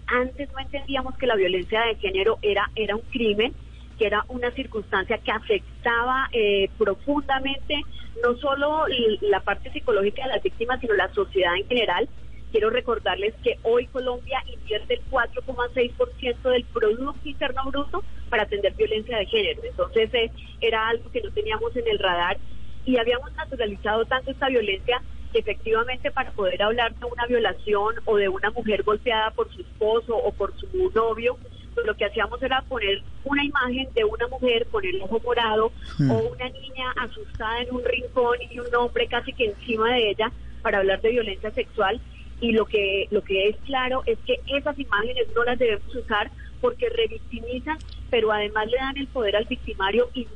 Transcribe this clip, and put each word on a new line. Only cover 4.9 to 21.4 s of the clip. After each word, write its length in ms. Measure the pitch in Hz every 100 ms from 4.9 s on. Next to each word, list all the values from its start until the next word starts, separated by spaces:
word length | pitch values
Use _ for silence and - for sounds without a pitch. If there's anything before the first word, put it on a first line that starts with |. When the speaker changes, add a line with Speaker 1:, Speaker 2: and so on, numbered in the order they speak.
| 196 185 214
Speaker 1:
que 140 | -
afectaba, 1000 | 220 - 202 - - 247 233 240 262 269
eh, 380 | 240 208 202 196 -
profundamente 1040 | 208 196 - 285 277 269 269 277 - 294 285 - - 226
no 140 | 240 240
solo 480 | 277 277 294 311 311
l-, 320 | 254 440 415
la 180 | 415 330
parte 320 | - 302 262
psicológica 500 | 302 254 208 202 208
de 80 | 262
las 140 | 208
víctimas, 360 | 185 - 233 254
sino 140 | 233
la 180 | 196 185 -
sociedad 400 | 190 196 175 180
en 120 | 208
general. 400 | 247 208 180 269 - - - -
Quiero 180 | 220 214
recordarles 640 | 247 240 220 202 185 202 -
que 140 | 247 -
hoy 240 | 226 240 254
Colombia 560 | 262 254 247 - 262 -
invierte 400 | 233 - 208 214
el 80 | 247 -
cuatro 320 | 262 226 254
coma 220 | - 247 240
seis 180 | 254 240 -
por 160 | 247 -
ciento 300 | 254 240 254
del 140 | 247 240
Producto 600 | 233 214 233 277 294 311
Interno 360 | 277 285 262 269
Bruto 380 | 277 285 349 - - -
para 140 | 226
atender 300 | 208 202 202
violencia 440 | - 214 214 214 226
de 80 | 190
género. 360 | 226 185 151
Entonces, 500 | - - 180 226 220
eh, 180 | 247 226 - - -
era 280 | 233 220 220
algo 220 | 233 -
que 100 | 240
no 100 | 202
teníamos 440 | 214